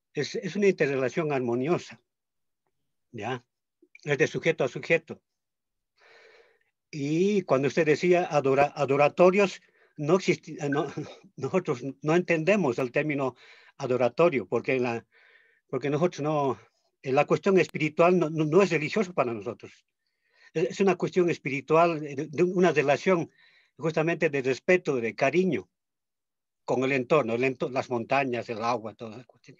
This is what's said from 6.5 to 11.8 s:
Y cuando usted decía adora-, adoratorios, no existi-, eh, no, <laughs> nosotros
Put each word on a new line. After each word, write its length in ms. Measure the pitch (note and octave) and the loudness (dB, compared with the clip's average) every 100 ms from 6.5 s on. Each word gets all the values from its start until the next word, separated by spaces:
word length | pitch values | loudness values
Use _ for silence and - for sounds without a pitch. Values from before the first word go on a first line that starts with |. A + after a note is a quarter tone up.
| _ _ _ _ | _ _ _ _
Y 500 | D#3 C#3 D#3+ G3 G#3 | -8 -4 0 2 2
cuando 240 | F#3 C3 C#3 | 2 2 2
usted 180 | E3+ D#3 | 0 2
decía 400 | C#3+ F3+ F3 F3+ | 2 4 2 2
adora-, 420 | D3 C3+ C3+ C#3+ - | 0 2 2 2 0
adoratorios, 840 | C3+ C#3 C#3+ - F3+ F#3+ G3 - _ _ _ - | 0 4 2 6 6 6 0 -2 _ _ _ -8
no 180 | D3 F#3+ | 0 2
existi-, 400 | F#3+ E3 - C#3 | 2 -2 -4 -8
eh, 100 | C#3+ | -4
no, 160 | C#3 D3+ | -2 -4
<laughs> 460 | - C#3 - - - | -8 -12 -16 -20 -10
nosotros 440 | C3+ F#3 F3+ B2+ | -4 -4 -2 -6